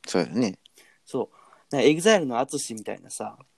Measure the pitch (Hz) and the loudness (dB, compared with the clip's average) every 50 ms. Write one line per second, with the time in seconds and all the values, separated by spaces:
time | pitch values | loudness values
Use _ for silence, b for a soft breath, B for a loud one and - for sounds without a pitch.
0 | - - - 95 85 62 76 110 127 101 92 - _ _ _ b b b b b | -10 -2 0 0 0 0 0 -2 -2 -2 -2 -6 _ _ _ b b b b b
1 | b _ - 135 110 - _ _ - _ _ _ _ - - 139 117 135 156 160 | b _ -6 -6 -6 -6 _ _ -20 _ _ _ _ -6 0 4 6 6 6 6
2 | 170 214 220 196 160 131 120 113 131 135 - 143 - - 117 107 104 107 104 95 | 4 4 4 4 4 0 -2 -2 -2 -4 -4 -8 -8 -8 -10 -12 -10 -12 -12 -12
3 | 87 90 - - 107 - - - - _ _ | -14 -16 -12 -12 -12 -12 -12 -16 -20 _ _